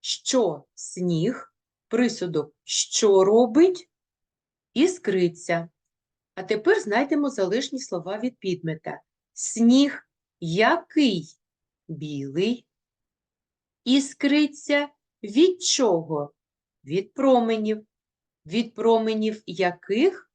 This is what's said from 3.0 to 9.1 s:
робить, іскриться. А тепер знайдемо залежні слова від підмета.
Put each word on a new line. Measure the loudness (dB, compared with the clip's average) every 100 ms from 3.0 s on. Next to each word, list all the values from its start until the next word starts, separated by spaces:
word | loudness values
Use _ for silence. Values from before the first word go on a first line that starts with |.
| 4 6
робить, | 6 4 4 4 4 2 -10 _ _ _ _ _ _ _ _
іскриться. | 0 0 0 -4 0 0 -2 -6 -6 -6 _ _ _ _ _ _ -16
А |
тепер | -6 -2 2 0
знайдемо | 2 -2 0 0 -2
залежні | -2 -2 -2 -4 -10
слова | -8 -8 -8 -6
від | -8 _
підмета. | -6 -6 -6 -8 -10 -14 _